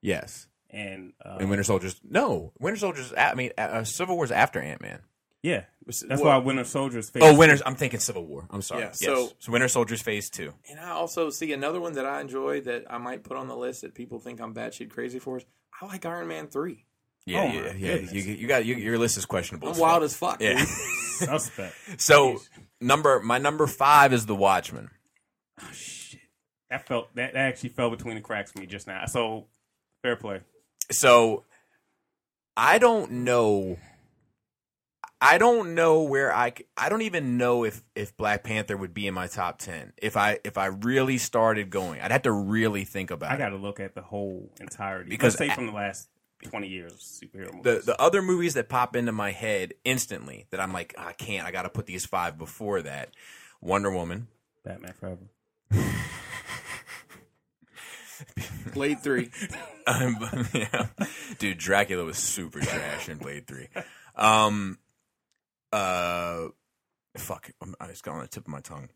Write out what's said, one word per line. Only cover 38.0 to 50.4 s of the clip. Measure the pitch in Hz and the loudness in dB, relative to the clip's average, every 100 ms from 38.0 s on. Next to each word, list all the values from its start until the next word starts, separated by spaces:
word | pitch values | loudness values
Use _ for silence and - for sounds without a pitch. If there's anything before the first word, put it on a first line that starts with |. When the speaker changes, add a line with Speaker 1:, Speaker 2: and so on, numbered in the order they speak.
| 104 _ | -10 _
Speaker 1:
Black | 107 104 | -2 -2
Panther | - 107 104 101 | -2 -4 -4 -6
would | 95 | -6
be | 87 101 | -6 -6
in | 92 | -4
my | 90 | -8
top | - 90 - | -6 -6 -6
ten. | - 82 58 - | -12 -12 -14 -8
If | 107 107 | -4 2
I, | 104 104 101 | 2 0 -4
if | 98 | -4
I | 95 | -4
really | 95 113 131 131 127 | -2 0 2 2 0
started | - 120 113 107 98 | 0 2 4 2 -2
going, | 95 92 78 | -4 -4 -6
I'd | 95 | 0
have | 127 | 2
to | 131 | 2
really | 104 98 110 110 101 98 | 0 0 2 2 0 -6
think | 98 92 | -8 -6
about | 87 76 | -6 -4
Speaker 2:
I | 135 | -4
Speaker 1:
it. | |
Speaker 2:
gotta | 120 98 | -4 -6
look | 101 98 | -10 -10
at | 98 - | -12 -14
the | |
whole | 92 104 101 92 98 - | -12 -8 -8 -8 -14 -18
entirety. | - - 98 95 87 | -20 -10 -8 -8 -8
Speaker 1:
Because | 107 123 | 2 2
Speaker 2:
Let's | 104 147 | 2 -2
say | |
Speaker 1:
a- | 127 | -2
Speaker 2:
from | 120 | -4
the | |
last | 104 101 95 - _ _ _ | -6 -6 -8 -16 _ _ _
twenty | - 113 98 | -14 -10 -10
years, | 92 85 - - - | -12 -14 -18 -20 -20
superhero | - 95 90 90 | -20 -16 -16 -2
Speaker 1:
The, | 107 | 0
Speaker 2:
movies. | 110 113 | 0 0
Speaker 1:
the | 113 | 4
other | 151 196 | 4 4
movies | 185 180 170 | 2 0 0
that | 135 - | -2 -2
pop | 131 123 127 | 0 0 0
into | 120 | -2
my | 110 101 | -2 -4
head | 98 110 101 92 - | -4 -4 -2 -4 -6
instantly | 123 131 - 95 69 58 | -2 -2 -2 -8 -12 -18